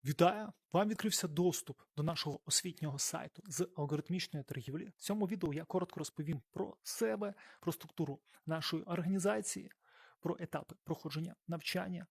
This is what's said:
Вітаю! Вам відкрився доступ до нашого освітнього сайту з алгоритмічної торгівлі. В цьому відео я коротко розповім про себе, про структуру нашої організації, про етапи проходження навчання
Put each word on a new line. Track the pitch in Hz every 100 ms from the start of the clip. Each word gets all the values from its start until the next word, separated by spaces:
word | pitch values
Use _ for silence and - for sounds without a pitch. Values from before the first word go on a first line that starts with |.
| 127
Вітаю! | 147 170 208 214 - _
Вам | 175 208
відкрився | 214 220 - 175
доступ | 147 175 - - 135 _ -
до |
нашого | 151 165 156 139 -
освітнього | - 180 170 156 139
сайту | - - 135 - -
з | 147 180 -
алгоритмічної | 147 151 - 175 - 151
торгівлі. | 135 135 123 147 208 -
В |
цьому | - 208 196
відео | 202 170
я | 143 165
коротко | 185 175 -
розповім | 151 - 151 139 -
про | - - -
себе, | - - 226 214 202 196 - -
про | -
структуру | 160 156 - 147 147 _ - -
нашої | 160 151 160
організації, | - 170 170 196 185 214 196 190 - - _ - - _
про | - -
етапи | 170 147 - -
проходження | - 160 160 151 165 - -
навчання | 170 - 185 180 180 180